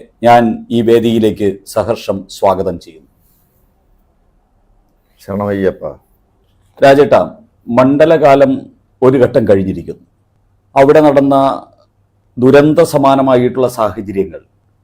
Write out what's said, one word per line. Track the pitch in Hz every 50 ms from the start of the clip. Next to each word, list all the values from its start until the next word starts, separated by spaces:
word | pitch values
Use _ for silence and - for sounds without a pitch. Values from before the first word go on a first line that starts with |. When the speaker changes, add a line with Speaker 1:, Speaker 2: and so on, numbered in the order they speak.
| - _ _ _ -
Speaker 1:
ഞാൻ | 117 123 135 117 113 107 - - - 117
ഈ | 117 113 113
വേദിയിലേക്ക് | 117 120 110 117 113 117 110 107 104 104 107 98 95 98 _ - -
സഹർഷം | 113 101 98 117 - - - 101 98 - - - -
സ്വാഗതം | - 98 95 92 98 95 90 85 -
ചെയ്യുന്നു. | 87 80 78 _ _ _ _ _ _ _ _ _ _ _ _ _ _ _ _ _ _ _ _ _ _ _ _ _ _ _ _ _ _ _ _ _ _ _ _ _ _ _ _ _ _ _ _ _
Speaker 2:
ശരണമയ്യപ്പ. | - 98 98 101 101 101 98 98 90 82 - - 76 67 - _ _ _ _ _ _ _ _ _ _ _ _ _ _ _ - -
Speaker 1:
രാജേട്ടാ, | 135 139 139 143 - - 107 87 80 - - _ _ _ _ _ - 117 120
മണ്ഡലകാലം | 127 131 139 143 156 160 165 156 151 143 139 139 139 131 135 - - - - _ _ _ _ - 127
ഒരു | 127 131 139 120
ഘട്ടം | 127 131 143 117 107
കഴിഞ്ഞിരിക്കുന്നു. | 104 98 95 92 87 85 82 - 76 - _ _ _ _ _ _ _ _ _ _ _ _ _ _ - 139
അവിടെ | 139 139 151 156 151
നടന്ന | 151 139 143 139 139 139 135 135 135 110 - - - _ _ _ _ _ _ _ _ _ _ _ _ _ - 120
ദുരന്ത | 127 135 143 143 156 151 160 165 160 -
സമാനമായിട്ടുള്ള | 147 135 139 135 135 135 135 131 123 123 123 127 127 127 120 127
സാഹചര്യങ്ങൾ | 123 110 104 98 110 104 98 98 98 95 90 80 73 _ _ _ _ _ _ _ _